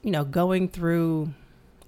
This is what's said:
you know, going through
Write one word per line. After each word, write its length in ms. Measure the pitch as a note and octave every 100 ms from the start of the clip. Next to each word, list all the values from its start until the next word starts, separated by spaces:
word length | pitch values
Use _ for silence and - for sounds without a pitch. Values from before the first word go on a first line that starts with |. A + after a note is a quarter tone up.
you 80 | A3
know, 140 | D#3+
going 440 | C#3 E3+ F3+ F#3 F3
through 640 | F3+ E3+ E3+ E3 D#3+ D3+ C#3 - - - -